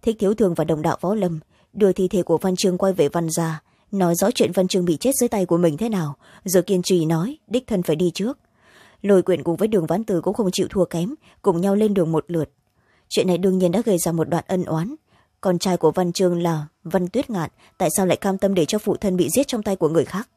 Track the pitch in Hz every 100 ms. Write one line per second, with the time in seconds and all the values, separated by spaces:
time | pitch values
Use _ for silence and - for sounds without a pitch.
0 | - 220 196 214 202 165 156 156 160 135
1 | 175 214 185 160 - _ _ - 202 185
2 | 185 196 175 160 190 185 196 180 190 190
3 | 185 170 165 160 165 156 _ _ _ 196
4 | 180 170 196 - 202 175 185 196 175 151
5 | 254 269 240 220 180 170 175 147 233 202
6 | 156 143 - - 190 180 170 190 180 180
7 | 156 165 196 302 _ 226 - 208 175 151
8 | 180 - 208 294 _ _ _ - - _
9 | 202 196 175 175 - 165 214 214 160 175
10 | 226 180 165 214 196 190 - 202 170 170
11 | 180 302 _ _ - 170 196 202 214 196
12 | 165 160 - 170 147 _ _ _ _ _
13 | _ - 180 175 190 185 180 180 233 180
14 | 170 165 156 170 - 185 170 160 185 302
15 | _ _ _ _ 202 180 202 175 165 -
16 | 180 170 185 175 175 160 151 _ 170 190
17 | 180 226 - 208 156 _ _ _ 196 -
18 | 190 160 202 190 196 190 147 214 208 -
19 | 202 185 147 220 285 240 208 196 160 165
20 | 131 185 233